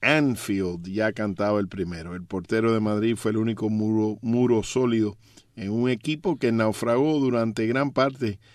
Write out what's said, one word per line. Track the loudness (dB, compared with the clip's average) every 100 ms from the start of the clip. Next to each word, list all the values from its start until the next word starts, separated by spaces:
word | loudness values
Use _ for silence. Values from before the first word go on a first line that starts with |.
Anfield | 4 4 2 0 -2 -2 -2 -4 -6
ya | -2 -2
cantaba | -2 -4 -2 0 0
el | -2
primero. | -4 -6 -6 -10
El | -12
portero | -6 -8 -2 2 2
de | 2
Madrid | 2 2 0 0
fue | 0
el | 0
único | 0 -2 -2
muro, | 0 2 2 0 -2
muro | 0 2 4 4
sólido | 2 0 2 2 0 -2 -20 -20 _ -10
en | -4
un | 0 0
equipo | 0 -2 -4 -2 0
que | 0
naufragó | 2 0 0 0 2 2 2
durante | 2 0 -2 -2 -2
gran | 0 0
parte | 0 0 0 -6 -6 -12